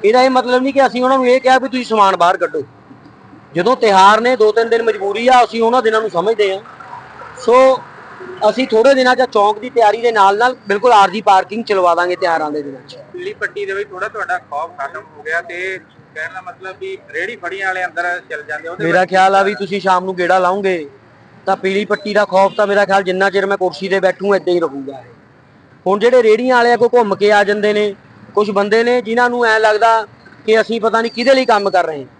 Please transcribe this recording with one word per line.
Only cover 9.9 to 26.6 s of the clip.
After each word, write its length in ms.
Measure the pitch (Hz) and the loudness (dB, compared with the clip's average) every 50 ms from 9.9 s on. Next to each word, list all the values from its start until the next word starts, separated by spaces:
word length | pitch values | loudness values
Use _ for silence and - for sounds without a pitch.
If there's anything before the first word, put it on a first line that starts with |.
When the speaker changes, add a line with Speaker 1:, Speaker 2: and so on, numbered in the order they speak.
| 208 226 | 2 0
Speaker 1:
ਦੇ 120 | 233 240 | -2 0
ਨਾਲ 260 | 226 214 196 196 202 208 | 2 4 2 2 2 2
ਨਾਲ 180 | 233 254 262 - _ 190 | 0 -2 -2 -4 _ -4
ਬਿਲਕੁਲ 240 | 196 208 196 247 | -4 0 2 4
ਆਰਜ਼ੀ 280 | 240 208 196 190 175 220 | 6 6 4 4 0 -2
ਪਾਰਕਿੰਗ 440 | 208 208 196 190 185 - 202 233 220 | 2 2 2 2 2 0 -8 -10 -4
ਚਲਵਾ 300 | - 208 190 180 175 170 | -2 0 2 2 2 2
ਦਾਂਗੇ 220 | 170 175 180 180 | 2 0 -2 -2
ਤਿਉਹਾਰਾਂ 340 | 175 190 175 165 160 156 151 | -2 -2 -2 0 -2 -2 -4
ਦੇ 120 | 147 151 | -6 -8
ਦਿਨਾਂ 260 | 143 139 135 127 123 - | -8 -10 -14 -16 -20 -20
'ਚ। 100 | - 120 113 - | -20 -20 -20 -20
Speaker 2:
ਪੀਲੀ 220 | - 180 180 196 208 | -16 -14 -12 -12 -10
ਪੱਟੀ 320 | - 208 190 - 208 202 | -8 -10 -8 -8 -8 -8
ਦੇ 60 | 190 | -6
ਵਿੱਚ 180 | 196 196 208 202 | -6 -8 -8 -10
ਥੋੜਾ 180 | 190 185 196 220 | -10 -10 -10 -10
ਤੁਹਾਡਾ 300 | 214 220 180 151 180 175 | -8 -10 -8 -6 -6 -8
ਖੌਫ 320 | - _ 143 143 160 170 - - | -8 _ -10 -10 -10 -10 -10 -12
ਖਤਮ 240 | 139 139 - 160 - - - | -12 -10 -10 -14 -18 -18 -20
ਹੋ 60 | 147 | -18
ਗਿਆ 180 | 143 156 160 175 | -10 -6 -6 -6
ਤੇ 380 | 170 170 175 175 185 190 190 180 - _ _ - - _ _ | -6 -8 -12 -10 -10 -10 -10 -12 -16 _ _ -20 -20 _ _
ਕਹਿਣ 180 | 156 156 165 175 | -14 -14 -12 -12
ਦਾ 60 | 185 | -14
ਮਤਲਬ 360 | 180 180 175 _ 185 190 185 - | -16 -16 -18 _ -16 -18 -14 -14
ਵੀ 180 | 190 190 190 190 - - | -14 -14 -14 -14 -18 -12
ਰੇਹੜੀ 260 | 143 156 175 202 240 | -10 -8 -8 -8 -10
ਫੜੀਆਂ 300 | - 175 170 185 196 196 | -12 -12 -12 -10 -6 -6
ਵਾਲੇ 180 | 190 185 185 180 | -6 -4 -4 -8
ਅੰਦਰ 380 | 180 - 165 175 175 175 175 - _ | -8 -6 -6 -6 -6 -6 -8 -10 _
ਚੱਲ 120 | 160 147 | -14 -14
ਜਾਂਦੇ, 260 | 147 151 151 151 156 165 | -12 -12 -12 -12 -10 -12
ਉਹਦੇ 160 | 175 - 160 | -10 -6 -4
Speaker 1:
ਮੇਰਾ 160 | 165 170 185 | 0 0 0
Speaker 2:
ਵਿੱਚ 100 | 185 185 | 0 2
Speaker 1:
ਖਿਆਲ 240 | 190 185 190 190 196 | 2 2 4 4 4
ਆ 80 | 196 | 2
ਵੀ 120 | 196 196 208 | 2 0 -2
ਤੁਸੀਂ 260 | - 202 170 190 202 | -4 -6 -6 -6 -4
ਸ਼ਾਮ 240 | 185 190 185 180 180 | 0 0 0 0 0
ਨੂੰ 140 | 190 190 180 | -4 -6 -4
ਗੇੜਾ 200 | 175 170 185 190 | 0 0 0 2
ਲਾਓਗੇ 500 | 185 180 185 202 196 190 185 170 151 143 - - - _ _ _ _ _ _ - _ | 2 0 -2 0 -2 -2 -2 -4 -6 -10 -16 -20 -20 _ _ _ _ _ _ -12 _
ਤਾਂ 100 | - 190 | -6 -6
ਪੀਲੀ 280 | 190 - 190 190 196 214 | -4 -4 -4 -4 -4 -2
ਪੱਟੀ 300 | 185 208 202 - 214 202 | -4 -6 -6 -6 -2 0
ਦਾ 100 | 208 208 | 0 0
ਖੌਫ 280 | - 180 190 196 190 | 2 2 2 2 2
ਤਾਂ 140 | 190 - 208 | 2 -2 -2
ਮੇਰਾ 180 | 196 202 202 202 | 0 2 0 2
ਖਿਆਲ 180 | 190 190 196 | 2 0 0
ਜਿੰਨਾ 280 | 196 190 180 185 196 196 | 0 0 -2 0 0 0
ਚਿਰ 160 | 180 202 190 | 0 0 -2
ਮੈਂ 100 | 190 196 | -2 -2
ਕੁਰਸੀ 320 | 196 185 180 - - 190 190 | -2 -2 -4 -4 -6 -6 -4
ਤੇ 120 | 190 190 | -2 0
ਬੈਠੂ 340 | 185 190 180 - 185 202 202 | 0 0 -2 -2 -2 -2 -2
ਏਦਾਂ 200 | 185 156 180 180 | 0 0 0 0
ਹੀ 60 | 175 | 0
ਰਹੂਗਾ 320 | 165 147 135 139 135 135 | -2 -4 -6 -10 -12 -12
ਇਹ। 200 | 135 131 - - - _ _ _ _ _ _ _ _ _ _ _ - _ _ | -14 -16 -20 -20 -20 _ _ _ _ _ _ _ _ _ _ _ -20 _ _
ਹੁਣ 120 | 180 190 208 | -2 -2 2
ਜਿਹੜੇ 240 | 208 240 254 254 | 2 4 4 4
ਰੇਹੜੀਆਂ 340 | 233 220 214 220 247 254 254 | 4 4 2 2 2 2 2
ਵਾਲੇ 160 | 240 | 2